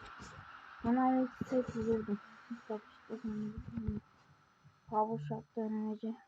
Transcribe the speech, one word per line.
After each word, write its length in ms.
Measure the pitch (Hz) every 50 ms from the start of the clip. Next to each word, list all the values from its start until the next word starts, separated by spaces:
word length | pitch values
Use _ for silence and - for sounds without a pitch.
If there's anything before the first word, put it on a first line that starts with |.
| - - - - - - - - - - - - - - - - -
Tonali 460 | 233 240 254 262 254 262 262 262 247 - - - -
tek 260 | 262 254 247 - -
vurdu. 420 | 233 220 220 226 220 214 214 202 208 - - - - - - 240 233 - -
Bak 100 | 220 208 - - - -
işte 200 | - - 220 - -
Tonali. 760 | 220 214 214 214 214 214 226 240 - 226 233 220 214 214 208 - _ _ _ _ _ - _ _ _ _ _ _ - - _ _ -
Power 360 | 226 214 214 220 226 - 240 -
shot 280 | 233 220 220 - _
denemeci. 580 | 233 220 214 220 214 214 214 214 208 - 220 226 - -